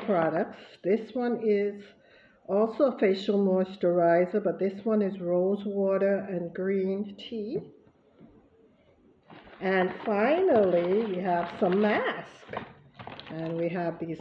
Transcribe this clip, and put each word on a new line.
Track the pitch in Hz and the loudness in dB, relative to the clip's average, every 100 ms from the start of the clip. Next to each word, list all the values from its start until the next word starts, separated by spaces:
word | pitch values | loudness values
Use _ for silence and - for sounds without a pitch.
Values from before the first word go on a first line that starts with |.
products. | - 185 160 160 - - - - | 2 0 2 0 -4 -8 -20 -8
This | 175 214 - | -2 -2 -2
one | 254 240 226 | -4 -2 -2
is | 220 208 202 208 - - _ - - _ - | 0 0 0 -6 -14 -20 _ -20 -20 _ -2
also | 196 220 - 277 | 0 2 2 2
a | - | 4
facial | 208 196 - 202 | 2 2 0 2
moisturizer, | 196 185 190 - 180 175 170 170 180 208 | 4 2 0 0 2 4 6 6 4 0
but | 190 165 | -2 0
this | 196 196 | -2 -2
one | 226 214 | 0 0
is | 196 190 | 0 -2
rose | 175 180 185 202 | 0 2 2 0
water | 202 202 196 190 196 196 196 | -2 0 0 2 2 0 -2
and | 180 170 | -6 -6
green | - 190 196 190 196 208 202 | -4 -2 0 0 -2 -6 -10
tea. | - 226 208 320 - - - _ _ - - - _ _ _ _ _ _ _ _ - - - - | -12 -8 -6 -6 -8 -16 -20 _ _ -20 -20 -20 _ _ _ _ _ _ _ _ -20 -20 -20 -6
And | 190 190 185 - | -2 2 0 -2
finally, | - 202 233 330 381 247 190 175 175 202 226 | -2 0 2 2 4 4 4 4 2 0 0
we | 180 | -2
have | 185 175 175 - | -2 -2 -2 0
some | 190 190 | 2 4
masks. | 208 240 508 - - - - - - - - - - - - | 2 2 -2 -6 -10 -18 -14 -12 -12 -18 -20 -20 -16 -16 -14
And | 160 160 165 | -10 -6 -4
we | 170 | -2
have | 175 170 165 | -2 -4 -4
these | 170 160 | -8 -10